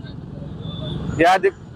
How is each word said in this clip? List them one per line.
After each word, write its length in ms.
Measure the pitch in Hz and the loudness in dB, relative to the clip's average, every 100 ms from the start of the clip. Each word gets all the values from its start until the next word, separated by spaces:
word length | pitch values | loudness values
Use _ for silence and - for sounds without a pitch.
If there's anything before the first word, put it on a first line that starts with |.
| - - - - - - - - - - - 139 | -12 -12 -12 -10 -10 -10 -8 -8 -6 -4 -2 4
या 120 | 165 | 6
अधिक 200 | 190 - - - | 6 4 0 -8